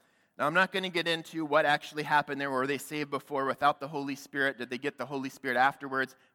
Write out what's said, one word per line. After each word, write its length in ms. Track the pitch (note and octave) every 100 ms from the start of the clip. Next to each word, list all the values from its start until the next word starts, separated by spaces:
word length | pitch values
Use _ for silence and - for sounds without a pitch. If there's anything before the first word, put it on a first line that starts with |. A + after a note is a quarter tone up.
| _ _ _ -
Now, 80 | C#3
I'm 80 |
not 180 | E3+ F#3+
gonna 160 | F#3+ F#3+
get 180 | E3+ E3
into 380 | E3 D#3+ D#3+
what 220 | D3+ D3 D3
actually 360 | D3 - D3+
happened 380 | D3 D3 C#3+ C#3
there. 100 | C#3+
Were 160 | C3 C3+
they 120 | C#3
saved 320 | - D3+ C#3+
before 340 | C#3 - C#3+
without 340 | C3+ A#2+ C#3+ -
the 100 | C#3
Holy 280 | C#3+ C#3 C3+
Spirit? 420 | - C#3 C3+ A#2+
Did 120 | B2
they 80 | B2
get 180 | C#3+ -
the 100 | B2+
Holy 220 | C#3 C3
Spirit 280 | - C3+ B2
afterwards? 600 | C3 C3+ C#3 C3 C3 - _